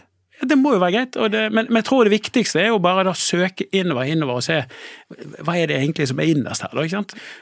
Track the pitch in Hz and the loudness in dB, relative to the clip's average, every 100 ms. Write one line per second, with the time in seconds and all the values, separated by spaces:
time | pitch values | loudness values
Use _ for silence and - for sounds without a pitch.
0 | - _ _ _ 262 285 277 214 180 202 | -16 _ _ _ 0 2 4 4 4 2
1 | 254 - 220 214 214 214 226 226 220 269 | -2 -2 0 0 0 0 2 0 2 4
2 | 220 208 - 254 214 151 202 226 175 185 | 4 4 0 0 0 2 2 2 2 2
3 | 190 180 - 170 185 185 - 190 180 131 | 0 -2 -2 0 0 -2 -4 -2 0 -2
4 | 131 160 143 123 - 160 127 - - - | 0 0 0 -2 -2 -2 -4 -10 -20 -20
5 | - - - - 151 175 160 147 139 160 | -20 -18 -18 -8 -4 -2 0 0 -2 -2
6 | 139 131 156 151 110 - - 123 160 196 | -2 0 0 0 0 -6 -6 -4 -4 -4
7 | 202 - - - | -8 -12 -20 -20